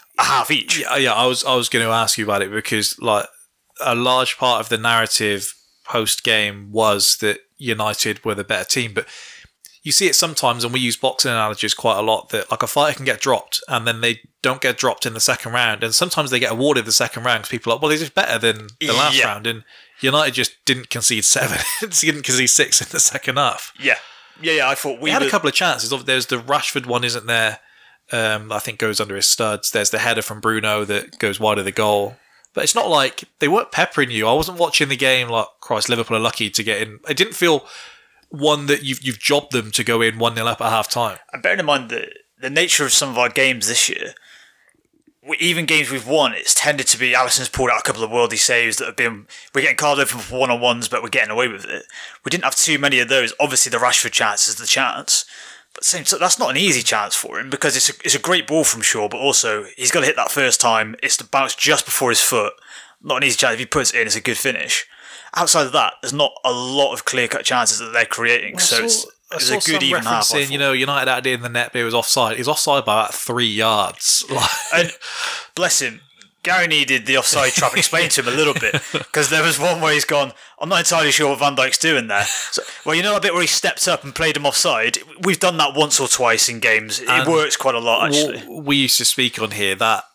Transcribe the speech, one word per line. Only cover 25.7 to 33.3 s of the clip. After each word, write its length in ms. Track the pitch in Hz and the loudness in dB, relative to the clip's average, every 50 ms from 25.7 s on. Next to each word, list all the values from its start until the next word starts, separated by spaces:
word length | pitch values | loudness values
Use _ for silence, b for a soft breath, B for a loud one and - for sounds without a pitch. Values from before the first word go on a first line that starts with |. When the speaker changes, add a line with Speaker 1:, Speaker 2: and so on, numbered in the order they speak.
| 139 113 107 113 139 131 123 | 0 -2 -2 -4 -4 -4 -2
Speaker 2:
There's 200 | 131 131 131 120 | 0 0 0 0
the 100 | - 131 | -2 -4
Rashford 480 | 120 117 127 143 147 - - - 143 123 | -4 -2 -2 -2 -2 -2 -2 -4 -4 -4
one, 180 | 123 120 120 123 | -2 -2 -2 0
isn't 240 | 120 117 120 110 | -2 -4 -4 -4
there? 320 | 117 117 113 113 110 107 b b b b b b b b b b - | -2 0 0 0 0 -2 b b b b b b b b b b -6
Um, 400 | - 120 110 107 110 107 107 107 | -4 -2 -2 -2 -2 -4 -4 -6
I 80 | 107 104 | -6 -6
think 200 | - - 110 - | -6 -8 -6 -4
goes 200 | - 110 104 - | -4 -2 -2 -2
under 160 | 107 101 98 | -4 -4 -4
his 120 | 98 95 - | -2 0 0
studs. 420 | - - 117 110 104 101 - - | 0 0 0 -2 -2 -2 -4 -2
There's 200 | - 110 104 - | -2 0 0 0
the 80 | - 107 | 0 0
header 220 | - 120 113 110 - | 0 0 0 0 -2
from 160 | - 107 107 | -4 -6 -4
Bruno 440 | 104 113 110 110 104 107 107 107 104 | -2 0 0 0 0 0 0 0 0
that 340 | 101 104 101 - - - - | -2 -2 -4 -4 -6 -6 -4
goes 200 | - 107 98 95 | -2 -2 0 0
wide 200 | 110 107 104 101 | 0 0 0 0
of 60 | 95 | -2
the 60 | 98 | -2
goal. 460 | 98 - 107 107 107 101 101 101 117 b b b b b b b - | -2 0 2 2 2 2 0 -2 -6 b b b b b b b -4
But 100 | - - | -2 0
it's 120 | - - | 0 2
not 140 | 233 - 190 | 2 2 2
like 340 | 165 147 135 131 - - - - | 4 2 2 2 -2 -8 -14 -18